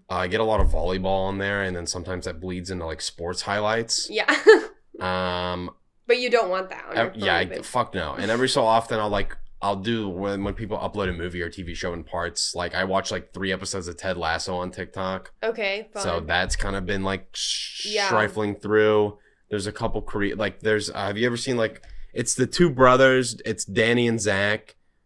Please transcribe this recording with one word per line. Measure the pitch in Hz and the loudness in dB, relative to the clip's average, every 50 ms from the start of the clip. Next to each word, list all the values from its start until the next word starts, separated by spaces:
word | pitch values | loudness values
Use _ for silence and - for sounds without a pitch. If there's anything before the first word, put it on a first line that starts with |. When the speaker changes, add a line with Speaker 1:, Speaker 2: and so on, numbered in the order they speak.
| _ - | _ -6
Speaker 1:
Uh, | 92 | -4
I | - - | -2 -2
get | 90 101 220 | 0 0 0
a | 113 | 2
lot | 110 107 98 | 2 4 6
of | 92 - | 6 6
volleyball | - - 80 90 95 95 92 95 95 95 95 | 6 4 2 0 0 0 0 2 2 2 0
on | 98 98 | 0 -2
there, | 98 98 101 101 101 | -2 -2 -2 0 0
and | 98 92 90 | -2 -2 -4
then | 87 85 | -4 -6
sometimes | - - 90 82 92 90 90 - | -6 -6 -6 -6 -6 -6 -6 -6
that | 92 85 78 | -6 -8 -8
bleeds | 90 92 90 90 87 92 | -8 -6 -6 -6 -6 -6
into, | 92 90 85 | -6 -6 -6
like, | 80 80 - | -6 -8 -6
sports | - - - - 85 87 90 - - | -8 -10 -8 -6 -6 -6 -6 -6 -4
highlights. | 104 101 104 107 107 110 117 117 - - - - - | -2 -2 0 2 2 0 0 0 -2 -2 -4 -4 -4
Speaker 2:
Yeah. | 208 214 - - - - - | -4 -2 0 0 0 6 10
<laughs> | - 427 - - - - _ _ _ - - | 10 10 10 8 -2 -14 _ _ _ -12 -6
Speaker 1:
Um, | - 92 92 92 92 90 90 90 90 90 90 90 90 - - _ _ _ _ _ _ | -4 -2 0 0 0 -2 -2 -2 -2 -4 -4 -4 -6 -8 -12 _ _ _ _ _ _
Speaker 2:
But | - - 247 | 0 0 2
you | 247 240 | 2 2
don't | 233 233 220 180 | 2 2 2 2
want | 185 185 190 185 | -2 -4 -4 -6
that | - - - - | -12 -14 -12 -6
on | - | -2
Speaker 1:
uh, | 113 117 - 95 | -2 -2 -2 -2
Speaker 2:
your | 110 98 | -2 0
Speaker 1:
yeah, | 95 85 | 2 2
I, | 85 92 | 2 0
Speaker 2:
For | 90 | -2
You | - | -6
page. | - - | -10 -10
Speaker 1:
fuck | - - 123 117 - - | -4 -2 -2 -2 -2 -4
no. | 92 80 73 67 | -6 -4 -4 -6
And | - 98 104 | -4 -2 0
every | 113 120 131 123 | 0 2 2 2
so | - 143 117 | 2 4 4
often, | 110 113 117 110 - 120 110 | 6 4 4 4 2 -2 -2
I'll, | 107 104 | 0 0
like, | 101 101 101 - - - - - - - - | 0 0 0 -2 -4 -8 -10 -12 -10 -4 -2
I'll | 101 101 | -2 -2
do | 95 95 117 117 113 104 98 | -2 -2 -2 -2 -2 -2 -4
when, | 87 92 98 101 101 98 101 | -4 -4 -4 -2 -2 -2 -2
when | 101 90 | -4 -4
people | - 113 95 107 | -6 -6 -6 -6
upload | - - 95 - 104 98 92 | -4 -6 -4 -4 -2 -2 -2
a | 87 | -2
movie | 82 85 90 85 87 | -4 -6 -6 -6 -6
or | 85 85 | -8 -8
T | - 98 87 | -8 -10 -10
V | 82 80 | -10 -8
show | - - 90 85 | -6 -6 -6 -6
in | 85 80 | -6 -8
parts. | - - 85 85 85 - - - - - | -6 -6 -4 -4 -4 -4 -4 -4 -4 -4
Like, | - 87 87 85 | -4 -6 -4 -2
I | 90 95 | -2 -2
watch, | 95 92 95 95 - | 0 0 0 0 -2
like, | 104 92 - - - | -6 -6 -8 -10 -8
three | 92 98 95 | -4 -2 -2
episodes | 95 92 95 - - 95 85 | -2 -2 -4 -6 -6 -6 -6
of | 87 85 | -8 -10
Ted | - - 95 90 | -6 -4 -4 -4
Lasso | 87 82 78 80 85 - 98 90 | -2 -2 -2 -2 -2 -2 -4 -4
on | 90 90 92 | -4 -4 -6
TikTok. | 92 - 90 - - 98 95 92 95 92 - - - - | -6 -10 -12 -10 -6 -6 -4 -4 -4 -6 -8 -14 -12 -6
Speaker 2:
Okay, | 220 226 226 226 208 196 196 214 220 - - | -4 -4 -4 -2 -2 -4 -4 -4 -8 -10 -10
fun. | 208 196 | -6 -4
Speaker 1:
So | 196 - - | -2 -4 -4
that's | 80 80 85 90 92 95 - | -2 0 0 0 2 0 0
kinda | - - 98 98 98 | -2 0 -2 -2 -4
been, | 92 95 101 98 98 | -2 -2 -2 -2 0
like, | 98 98 95 - - - | -2 -2 -4 -6 -12 -10
sh- | - - - - - - - - - - | -6 -6 -4 -4 -6 -8 -10 -10 -8 -8
Speaker 2:
Yeah. | 208 208 208 202 190 | -4 -2 0 0 2
Speaker 1:
trifling | - 107 107 101 92 107 107 104 98 | 2 2 2 2 0 -2 -2 -2 -2
through. | - - 101 107 107 107 107 107 107 104 104 - - _ _ _ _ _ - | -4 -2 2 4 6 6 6 6 4 4 2 -2 -8 _ _ _ _ _ -6
There's | 104 101 92 | -6 -4 -4
a | 107 | -6
couple | 104 - 120 107 - 107 - | -6 -4 -4 -2 -2 -4 -4
Kore-, | - - 104 101 95 - | -4 -4 -2 -2 -2 -2
like, | 104 107 98 - - | -2 -4 -4 -4 -2
there's, | - 107 107 104 101 - | 0 2 2 2 0 -4
uh, | - - 98 | -6 -4 -4
have | 101 101 | -4 -2
you | 107 120 | 0 0
ever | 123 120 | 0 0
seen, | 117 120 131 123 | -2 -2 -2 0
like, | 120 110 110 - - - - - - - - - | 0 0 0 -2 -8 -18 -14 -12 -12 -12 -8 -6
it's | 123 123 - - | -4 -2 -2 2
the | - 127 | 0 0
two | 123 - - 175 165 | 0 4 4 4 4
brothers, | 131 123 131 127 127 127 135 131 131 127 123 117 110 - - | 8 8 8 8 10 10 8 8 8 6 2 0 -4 -6 -6
it's | 113 107 - - | -6 -6 -6 -6
Danny | - 98 117 110 117 120 120 120 | -2 2 2 4 4 4 4 4
and | 117 113 107 | 2 2 0
Zach, | 98 104 98 98 101 104 107 110 - - - _ _ _ _ _ _ | 0 0 2 2 2 0 0 -2 -4 -14 -20 _ _ _ _ _ _